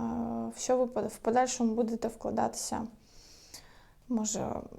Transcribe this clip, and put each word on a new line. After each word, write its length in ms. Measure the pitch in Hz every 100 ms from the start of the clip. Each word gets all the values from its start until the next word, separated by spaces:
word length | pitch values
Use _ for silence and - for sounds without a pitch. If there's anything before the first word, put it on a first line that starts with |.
| 233 233 233 233 226 -
в 40 |
що 160 | - 254
ви 100 | 240
под-, 200 | 233 208
в 100 | -
подальшому 580 | 233 240 254 - 233
будете 340 | 220 226 226 -
вкладатися, 800 | - - 220 107 - - - - - - - - - - - - - - - -
може, 380 | 233 214 - 131 - -